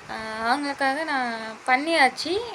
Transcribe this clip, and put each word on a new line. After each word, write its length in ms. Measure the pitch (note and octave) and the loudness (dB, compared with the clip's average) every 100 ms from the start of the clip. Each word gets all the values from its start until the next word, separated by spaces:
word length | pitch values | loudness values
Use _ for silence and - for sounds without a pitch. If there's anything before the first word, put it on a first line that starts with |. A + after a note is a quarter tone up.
| - | -12
அ, 60 | A3 A3 A3 | -8 -8 -2
அவங்களுக்காக 600 | A3+ C#4 C#4+ C#4 C#4 C#4 | 0 2 0 0 0 0
நான் 300 | D#4+ C#4 B3 A3+ A3 G#3+ - | -2 -2 -2 -4 -8 -6 0
பண்ணியாச்சு. 760 | B3+ D#4 E4 C4+ - D4+ F#4+ A#4+ | 2 4 6 4 4 -4 -4 -4